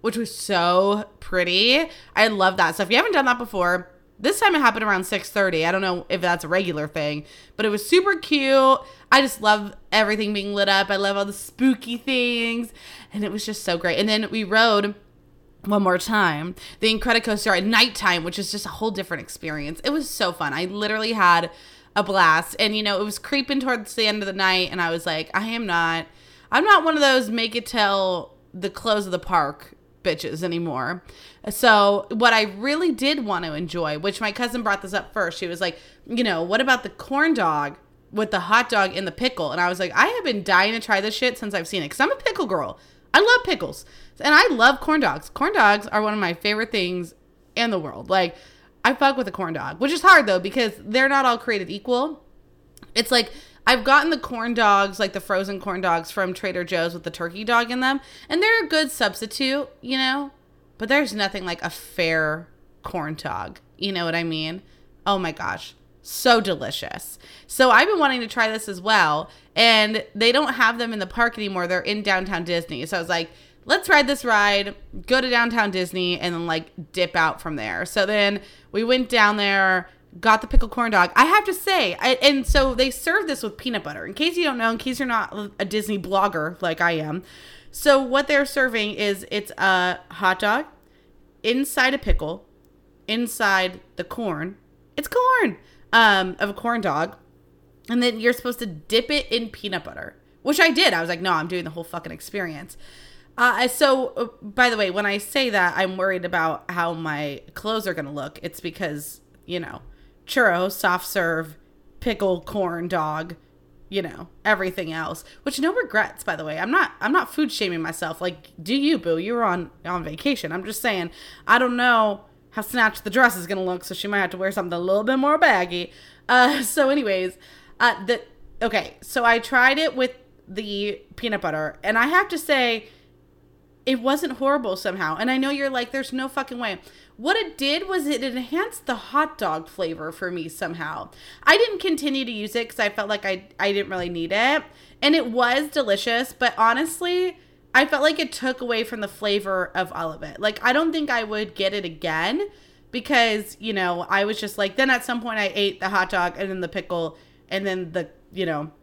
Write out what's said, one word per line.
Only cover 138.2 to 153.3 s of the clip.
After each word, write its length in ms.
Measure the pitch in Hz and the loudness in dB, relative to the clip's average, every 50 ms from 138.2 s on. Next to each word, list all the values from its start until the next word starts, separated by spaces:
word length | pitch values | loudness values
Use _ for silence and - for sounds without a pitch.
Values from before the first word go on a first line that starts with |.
| 247 | -4
enhanced 640 | 269 240 254 254 226 277 330 392 466 453 - - | -4 -6 -6 -8 -6 -4 -4 -4 -4 -6 -12 -6
the 100 | - 254 | -6 -6
hot 440 | - - - - 285 302 311 311 - | -6 -6 -4 0 0 0 0 -2 -6
dog 300 | 214 180 160 156 165 - | -4 -4 -4 -4 -6 -10
flavor 440 | - - 190 160 160 165 156 156 165 | -8 -6 -6 -6 -6 -8 -10 -12 -10
for 180 | - - 180 | -8 -8 -8
me 180 | 180 175 160 160 | -6 -6 -8 -10
somehow. 640 | 160 - 202 165 170 165 160 151 156 - - - - - - - - - - | -10 -8 -8 -8 -8 -8 -10 -10 -8 -10 -12 -14 -16 -20 -20 -20 -20 -2 4
I 120 | - 320 | 6 6
didn't 240 | 381 466 466 415 359 | 6 6 2 0 -4
continue 460 | - 370 330 - 269 294 277 269 262 | -2 -2 -2 0 -2 -2 -2 -2 -4
to 40 | 233 | -4
use 240 | 240 214 208 214 - | -6 -8 -8 -4 -4
it 140 | 240 233 233 | -4 -4 -4
'cause 100 | - - | -2 -2
I 120 | 220 208 | -2 -2
felt 180 | 208 220 208 202 | 0 -2 -2 -2
like 160 | 214 202 - | -2 -2 -2
I, 220 | 196 190 185 190 - - _ | -4 -4 -4 -6 -14 -6 _
I 140 | - 202 202 | 0 0 2
didn't 180 | 202 202 196 | 0 -2 -2
really 200 | 190 185 175 180 | -4 -6 -4 -4
need 220 | 175 170 165 170 190 | -4 -4 -4 -2 0
it. 300 | 208 226 262 285 311 285 - - - - - - _ | 2 2 2 2 0 -2 -6 -20 -20 -20 -20 -12 _
And 140 | - 277 311 | 2 2 2
it 140 | 330 262 240 | 2 2 0
was 420 | 220 240 247 240 247 269 302 294 | 0 2 2 2 2 0 0 -2
delicious, 640 | - 302 269 214 196 202 - 240 233 233 262 254 - _ | -2 -4 0 0 0 0 0 0 0 0 -2 -4 -4 _
but 160 | 254 240 - - | -2 -2 2 4
honestly, 800 | 220 226 233 254 311 320 - - 349 349 359 359 370 370 339 - _ _ _ _ _ _ _ | 4 4 4 2 0 -2 -4 -4 -4 -2 0 0 0 -2 -4 -8 _ _ _ _ _ _ _
I 120 | 254 277 | 2 4
felt 160 | 277 302 277 277 | 4 2 2 2
like 160 | 311 320 302 | 2 2 0
it 140 | 330 254 - | -4 -6 -6
took 280 | - 240 262 254 254 | -6 -4 -4 -4 -4
away 240 | 254 240 240 220 226 | -4 -4 -2 -2 -2
from 160 | 226 - 220 | -4 -6 -8
the 80 | 208 196 | -8 -8
flavor 640 | - - 208 208 202 208 196 190 190 185 180 175 - | -8 -6 -2 -2 0 0 -2 -2 -2 -2 -2 -2 -2
of 160 | 185 185 170 - | -4 -4 -4 -4
all 200 | - 165 160 156 | -8 -6 -6 -8
of 100 | - - | -10 -12
it. 160 | 151 - - | -14 -12 -4
Like, 240 | 196 214 208 - - | -2 -2 -2 0 0
I 120 | 240 254 | 2 2
don't 180 | 285 330 330 311 | 4 2 2 0
think 180 | 320 302 285 | -2 -2 -2
I 140 | 247 233 226 | -2 -2 -2
would 300 | 214 214 214 214 214 214 | -4 -4 -4 -4 -6 -4
get 180 | - 196 190 196 | -2 -2 -2 -2
it 140 | 208 190 | -2 -6
again 640 | 175 165 147 - 170 156 160 165 190 240 330 403 403 - - - _ _ _ _ _ | -8 -10 -6 -6 -4 -2 -2 -2 -2 -2 -2 -4 -6 -8 -16 -20 _ _ _ _ _
because, 640 | - 247 233 - 285 254 233 226 | -10 -10 -4 0 2 2 4 2